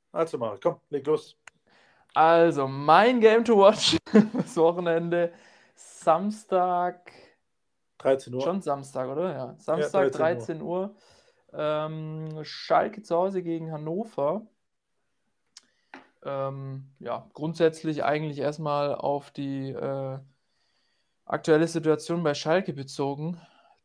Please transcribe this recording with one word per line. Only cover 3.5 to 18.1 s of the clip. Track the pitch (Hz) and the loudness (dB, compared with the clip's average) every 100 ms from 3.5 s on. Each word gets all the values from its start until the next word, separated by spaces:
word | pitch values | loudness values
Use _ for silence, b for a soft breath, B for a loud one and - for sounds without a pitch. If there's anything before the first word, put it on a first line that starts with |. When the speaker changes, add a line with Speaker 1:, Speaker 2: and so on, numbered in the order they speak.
| 220 | 8
Speaker 2:
watch | 196 214 - - - | 8 6 2 -2 4
<laughs> | 220 214 | 6 6
das | 247 - - | 2 -4 2
Wochenende, | 160 175 175 165 170 175 170 170 b b b b | 2 2 0 0 0 0 -2 -4 b b b b
Samstag. | - - - 160 202 214 - 185 180 175 180 175 - - - _ _ _ _ _ _ - | -20 -4 2 2 0 -8 -2 0 2 0 -2 -6 -16 -20 -20 _ _ _ _ _ _ -6
Speaker 1:
Dreizehn | 143 131 127 123 | 0 0 -2 -6
Uhr. | |
Speaker 2:
Schon | 139 190 | -4 -4
Samstag, | 165 143 135 131 127 | -4 -6 -6 -8 -6
oder? | 139 185 | -4 -6
Ja. | 143 127 | -6 -10
Speaker 1:
Ja, | 156 | -10
Speaker 2:
Samstag, | - 156 147 170 139 | -4 -2 -2 0 0
Speaker 1:
dreizehn | - 156 170 113 160 | 0 -2 -2 -6 -10
Uhr. | 151 175 196 | -6 -6 -6
Speaker 2:
dreizehn | |
Uhr. | 214 b b b b b 147 | -12 b b b b b -6
Ähm, | 151 151 156 156 156 156 156 156 | -4 -2 -4 -8 -10 -10 -10 -12
Schalke | 151 - - 160 - 208 | -14 -12 0 0 0 -4
zu | - 170 | -4 -2
Hause | 190 196 | 0 -2
gegen | 170 165 160 | -6 -6 -6
Hannover. | 156 156 175 220 - 143 185 220 _ _ _ _ _ _ _ _ _ _ - _ b b b - _ - | -8 -6 -6 -6 -4 -2 -2 -6 _ _ _ _ _ _ _ _ _ _ -20 _ b b b -20 _ -8
Ähm, | 139 135 135 135 135 135 - | -6 -6 -8 -12 -14 -16 -14
ja, | 120 117 - | -10 -10 -10
grundsätzlich | - 151 160 165 156 160 147 | -8 -6 2 0 0 -6 -4
eigentlich | - | -2